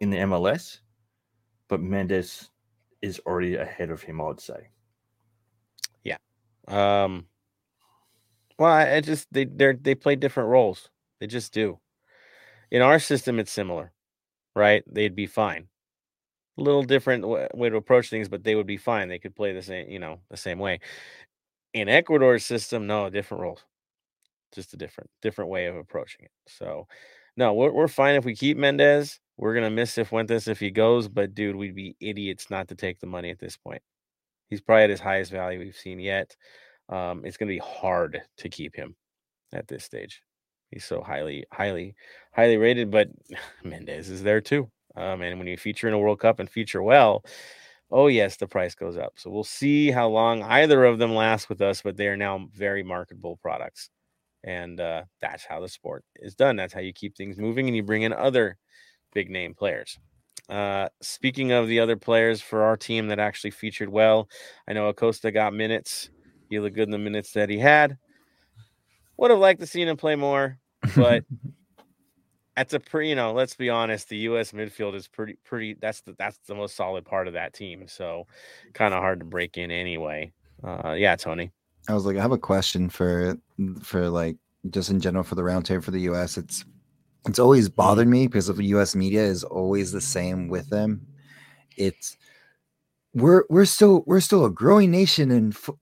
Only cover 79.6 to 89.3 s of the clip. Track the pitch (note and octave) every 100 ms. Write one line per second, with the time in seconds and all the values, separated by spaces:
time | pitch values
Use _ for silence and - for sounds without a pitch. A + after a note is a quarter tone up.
79.6 | F2 F2 F2+ E2 D#2 D#2 D#2 _ _ -
80.6 | F#2+ F2 E2 E2 G2+ F#2 E2+ E2 F2+ _
81.6 | _ _ - G#2+ G2 G2 A#2 C#3 - G2
82.6 | - F#2 F2+ - F2+ F2 F2+ E2 _ -
83.6 | F#2+ F2+ - F#2 F2 E2+ E2 D#2+ _ _
84.6 | F#2 F#2+ F2+ G2 F#2 F#2 F2 F2 F2+ F2+
85.6 | E2 F#2 F2+ F#2 F2+ F2 F2 F#2 - -
86.6 | - _ _ _ _ _ - G#2 B2 C3+
87.6 | G2+ - F#2+ G#2 A#2+ B2 B2+ G#2+ F#2 F#2+
88.6 | G2 G2+ F#2+ G2 F#2+ G#2 G#2